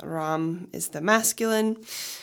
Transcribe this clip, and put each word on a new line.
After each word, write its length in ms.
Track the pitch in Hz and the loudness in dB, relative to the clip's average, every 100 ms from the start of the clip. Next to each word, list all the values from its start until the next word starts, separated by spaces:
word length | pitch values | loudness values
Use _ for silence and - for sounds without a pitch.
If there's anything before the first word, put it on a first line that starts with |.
Ram 640 | - 165 156 156 160 175 180 | -6 -4 0 0 0 -2 -6
is 160 | 170 - | -6 -6
the 120 | 151 | -2
masculine, 800 | 180 220 220 - 226 220 220 220 - - - - | 4 4 4 0 2 4 2 0 -6 -8 -8 -10